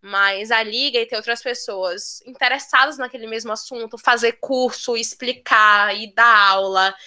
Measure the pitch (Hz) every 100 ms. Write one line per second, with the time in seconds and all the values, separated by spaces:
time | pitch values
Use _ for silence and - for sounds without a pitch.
0 | 196 196 196 196 220 226 220 226 285 240
1 | 233 226 220 233 254 240 - 196 185 180
2 | - - - 254 254 269 - 262 285 277
3 | 262 254 226 220 226 220 - 240 226 233
4 | - 240 226 - - 262 254 - - 226
5 | 226 - 247 247 - 226 214 208 208 202
6 | 220 208 233 214 202 196 196 190 190 196